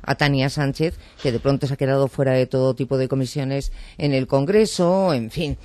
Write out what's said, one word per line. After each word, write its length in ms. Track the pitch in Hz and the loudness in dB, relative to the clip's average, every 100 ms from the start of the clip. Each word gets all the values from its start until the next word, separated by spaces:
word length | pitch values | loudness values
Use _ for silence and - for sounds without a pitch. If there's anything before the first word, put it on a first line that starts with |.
a 140 | - 135 | -6 0
Tania 340 | 147 139 135 | 2 2 0
Sánchez, 460 | 143 139 139 160 - - - | 0 -2 0 -4 -4 -14 -6
que 100 | 143 | -2
de 80 | 117 | 0
pronto 260 | 135 139 131 | 0 0 0
se 100 | 139 | -2
ha 20 | |
quedado 320 | 135 135 139 | 0 2 0
fuera 240 | - 135 | 0 0
de 120 | 131 127 | 2 2
todo 280 | 131 131 | 0 0
tipo 240 | 127 135 135 | 0 -2 -2
de 100 | 131 | 0
comisiones 640 | 135 127 147 135 139 139 - - - | -2 -2 -4 -4 -4 -4 -8 -12 -4
en 140 | 147 | 0
el 140 | 135 131 | 0 2
Congreso, 880 | 135 143 208 214 - 175 185 190 | 2 4 4 2 2 2 4 2
en 180 | 139 113 | 0 -2
fin, 260 | - 156 131 | -4 -4 -6